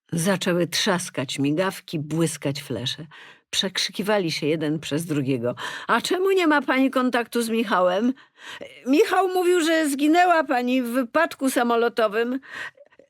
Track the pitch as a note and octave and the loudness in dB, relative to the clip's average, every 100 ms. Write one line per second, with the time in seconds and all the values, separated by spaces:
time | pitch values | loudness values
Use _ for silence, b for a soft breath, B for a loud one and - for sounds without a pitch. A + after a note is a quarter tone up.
0 | _ E3+ F3 F#3 G3 F3 E3+ - A3 F#3 | _ -2 0 0 0 0 0 -2 0 -2
1 | - - C3 - C#3 D3+ F#3+ - - D#3+ | -4 -8 -6 -2 -2 0 -2 -6 -8 -8
2 | D3 D#3+ D#3+ - D3 C#3+ - G#2 B2+ - | -4 -2 -2 -2 -6 -6 -8 -6 -6 -8
3 | D#3+ B B B _ - G3 G3 - G#3 | -12 B B B _ -4 -2 -4 -6 -4
4 | G3 G#3 E3+ - C#3+ D#3+ D#3 D#3 - C#3+ | 0 0 0 -2 -2 0 -2 -4 -4 -4
5 | E3+ D3 C3 C3 A#2+ B2 B B - A3+ | -2 -2 -2 -2 -2 -6 B B -2 -2
6 | - F4 F#4+ F#4+ E4 D4 C#4+ C4 C4+ C4 | 0 0 2 2 4 2 2 2 2 2
7 | B3 B3 A#3 A#3+ A3+ A3+ G#3+ F#3+ F3+ F#3 | 0 0 -2 -2 0 -2 0 2 2 2
8 | B3 C4 B B B B - C#3+ A#3 D4 | 0 -2 B B B B -16 -8 2 4
9 | G#4+ F#4 F#4+ F#4 F4 F4+ D#4 D#4+ D4+ C4+ | 4 2 2 2 4 4 4 2 2 2
10 | D4+ E4+ F4+ E4 D#4 B3 B3 C4 A#3+ B3 | 4 6 6 4 2 0 0 0 0 -2
11 | A#3 D#4 E4 - C4+ C4 A#3+ A#3 A#3 A#3 | 0 0 0 0 -2 0 2 2 0 2
12 | G#3+ G#3 A#3+ C4+ B B B - - _ | 0 0 -2 -4 B B B -16 -20 _
13 | _ | _